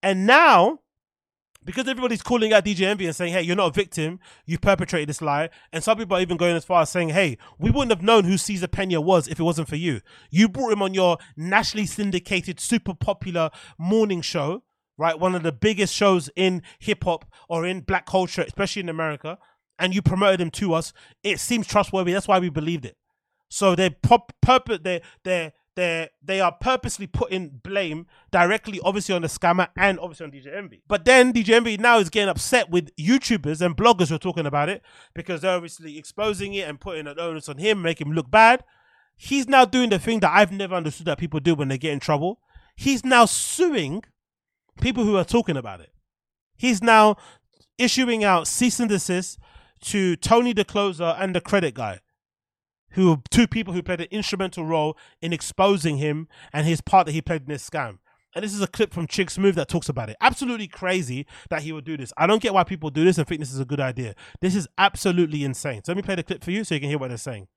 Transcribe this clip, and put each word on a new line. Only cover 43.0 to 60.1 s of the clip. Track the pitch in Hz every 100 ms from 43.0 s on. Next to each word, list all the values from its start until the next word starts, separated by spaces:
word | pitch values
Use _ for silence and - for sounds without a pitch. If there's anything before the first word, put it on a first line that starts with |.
now | 254 247
suing | 226 - - - 349 277 143 175 - _ _ _ _ _ _ -
people | 240 247
who | 214 202
are |
talking | 170 240 226 147
about | 117 95
it. | 80 _ _ _ _ _ _ _
He's | 247 220
now | 233 220 214 208 - _ _ _ _ -
issuing | 240 - 254 226
out | 208 180 156
cease | - 247 -
and | 233
desist | 202 - 180 180 - - - _ _ -
to | 208 190
Tony | 170 - 233 247
the | 214
Closer | 202 208 202 165 170 165
and | 190
the | 180
Credit | - 202 165
Guy, | 123 113 92 _ _ _ _ _ _ _ _ _
who | - 185
are | 156 -
two | - 233
people | 226 196
who | 180
played | 175 175
an | 170
instrumental | 214 202 190 185 - 160
role | 165 151 156 - _
in | 165
exposing | 165 - - 190 196 151 147
him | 151 151 160 - -
and | 147 156
his | 165
part | - 190 165
that |
he | 156
played | - 165
in | 131
this | 143 -
scam. | 160 123 98 _ _ _
And | -
this | 208
is | 202
a | 196
clip | - 208
from | - 165
Chick | - 180
Smooth | - 196
that | 170 143
talks | 170 -
about | 139 107